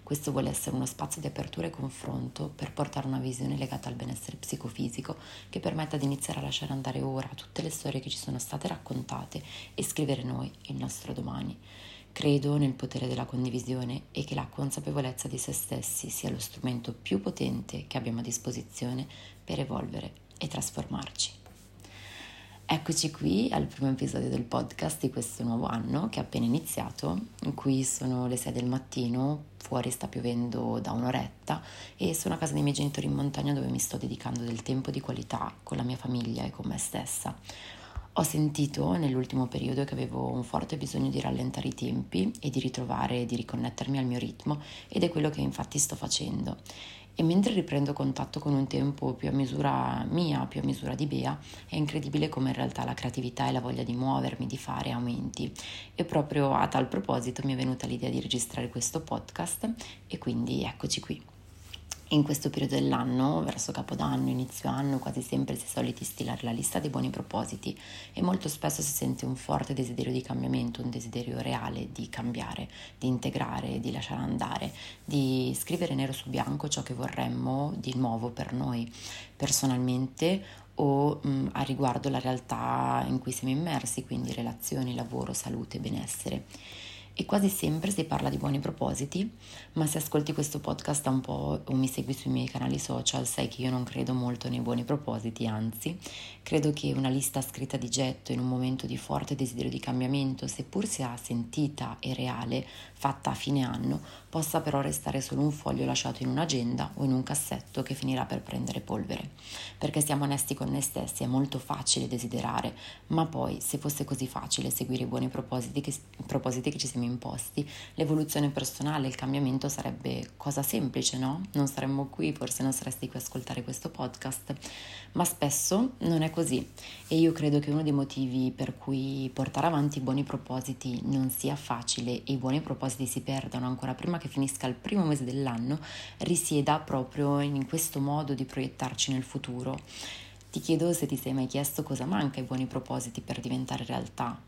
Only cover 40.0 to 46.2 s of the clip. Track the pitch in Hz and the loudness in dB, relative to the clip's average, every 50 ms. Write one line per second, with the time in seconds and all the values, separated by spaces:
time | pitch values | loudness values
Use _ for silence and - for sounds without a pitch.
40 | 131 123 120 123 127 127 123 127 120 - - - - - - 147 139 135 - - | -2 -2 0 -2 0 0 0 -2 -2 0 0 0 0 0 -2 -4 -4 -2 0 2
41 | 135 135 135 135 - - 131 127 127 127 131 - - - - - 120 123 - 123 | 2 2 2 2 0 2 0 0 0 -2 -2 -2 -2 -2 -2 -2 -2 0 0 0
42 | 127 - - 170 190 214 233 - - 143 120 135 127 131 127 - 127 120 135 123 | 0 0 2 4 4 4 2 0 -2 0 0 2 0 0 -2 -2 -2 0 0 2
43 | 127 131 123 123 123 117 123 117 113 - - 120 120 123 - - - 135 139 139 | 2 2 2 2 2 0 0 -2 -2 -2 -2 -2 -2 -2 -2 -2 -2 0 2 2
44 | 131 127 123 123 120 - - - - - 151 147 147 - - - - - - - | 2 2 2 0 0 -2 -4 -4 -2 0 0 0 -2 -10 -14 -14 -14 -4 2 2
45 | 175 170 165 156 151 156 147 - 139 135 135 - - - - 147 - - - - | 2 4 4 4 2 2 2 2 0 0 0 -2 -6 -2 2 2 2 2 2 -4
46 | - - - - | -2 0 0 0